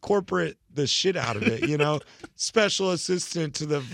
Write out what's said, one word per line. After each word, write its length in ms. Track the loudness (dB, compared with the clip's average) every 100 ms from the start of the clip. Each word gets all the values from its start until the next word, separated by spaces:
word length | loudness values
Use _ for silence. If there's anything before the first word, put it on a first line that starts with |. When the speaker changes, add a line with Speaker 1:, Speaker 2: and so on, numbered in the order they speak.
Speaker 1:
corporate 560 | 0 0 2 0 -2 -4 _
the 140 | -2 0
shit 280 | 2 2 0
out 200 | 0 0
of 60 |
it, 240 | 0 2 2
you 100 | 2
know? 220 | 2 0 -4 -18
Speaker 2:
<laughs> 160 | -16 -8
Speaker 1:
Special 540 | -2 2 2 2 0
assistant 640 | 0 0 -2 -2 -4 -4 -4
to 80 | -2
the 140 | -2 -4